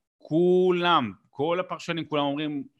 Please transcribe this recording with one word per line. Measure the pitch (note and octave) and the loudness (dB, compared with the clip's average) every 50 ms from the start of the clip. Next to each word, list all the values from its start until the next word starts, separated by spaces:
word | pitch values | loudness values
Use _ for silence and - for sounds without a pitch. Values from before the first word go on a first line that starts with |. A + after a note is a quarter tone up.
| _ _ _ _ | _ _ _ _
כולם, | _ - D3+ D#3+ F3 F3+ F3+ F#3 F#3 F#3 F3+ F3+ E3+ F3 F3 D#3 B2+ G#2+ F#2+ - _ _ | _ -2 0 2 4 4 4 4 4 2 2 2 2 2 2 2 2 0 -6 -10 _ _
כל | _ - C#3 D#3+ E3+ F3+ | _ -6 -2 -2 -2 -2
הפרשנים, | F3+ F3+ F3 D#3 - - E3+ E3 G#2+ | -4 -6 -8 -12 -8 -8 -6 -6 -6
כולם | - D3+ D3 C#3+ | -4 -4 -2 -2
אומרים, | C#3+ C#3 C#3+ D#3 D3+ D3+ C#3+ C3 - _ _ | -2 -2 -4 -6 -6 -6 -6 -8 -10 _ _